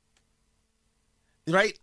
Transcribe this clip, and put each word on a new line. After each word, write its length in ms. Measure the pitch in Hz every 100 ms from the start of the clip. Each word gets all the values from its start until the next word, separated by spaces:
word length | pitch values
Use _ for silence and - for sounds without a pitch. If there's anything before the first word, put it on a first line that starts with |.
| _ _ _ _ _ _ _ _ _ _ _ _ _ _ -
Right? 320 | 185 214 -